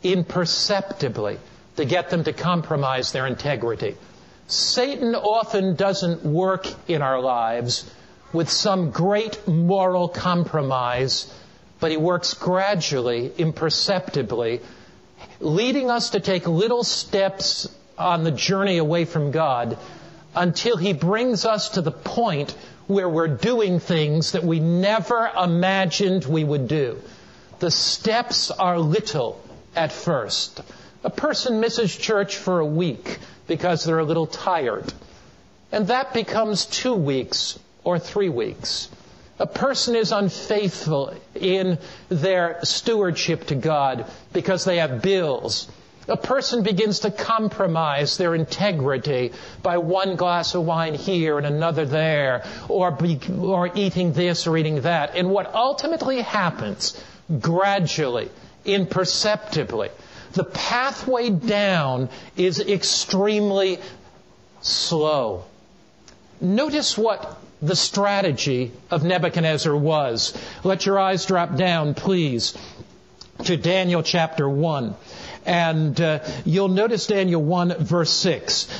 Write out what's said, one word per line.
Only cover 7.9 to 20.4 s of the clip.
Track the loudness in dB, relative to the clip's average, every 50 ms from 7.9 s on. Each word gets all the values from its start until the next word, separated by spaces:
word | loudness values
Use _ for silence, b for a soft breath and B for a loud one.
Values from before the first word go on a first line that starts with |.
| B B B B B B -12 -4 -2
with | -2 0 0
some | 0 0 0 2 2 2 0 0
great | 0 0 2 2 2 2 0 -2 -6 -4 -2
moral | 0 2 4 4 4 4 4 4 2 2 2 0 0
compromise, | -2 -2 0 0 2 2 0 0 0 0 0 0 0 0 0 0 0 0 0 0 0 -4 -6 B B B B B B B B B -8 -4
but | -2 0
he | 0
works | 2 2 2 2 0 -2 -4 -6
gradually, | -4 -2 0 2 2 2 2 2 0 0 0 0 0 0 0 0 0 -2 -4 -2
imperceptibly, | -2 0 0 0 0 -2 0 0 0 0 0 0 0 -2 -2 -2 -2 -2 0 -2 -2 0 -2 -2 -4 B B B B B B B B B B B B B B B B
leading | -2 0 2 2 2 2 2 2 2 2
us | 0 0 0 0
to | -2 -2
take | 0 0 0 0 0 0
little | 2 2 2 2 2 0 0
steps | 0 -2 -4 -4 -2 0 2 2 0 0 -2 -4 -4 -2 -4 -6 -10 -12 -16 -20 -18 -8
on | -2 0 0 2 2 2
the | 0
journey | 0 0 0 0 2 2 2 2 2
away | 2 2 2 2 0 0
from | 0 0 0 0 0
God | 0 2 2 2 2 0 0 -2 -4 B B B B B B B B B B B -2
until | 0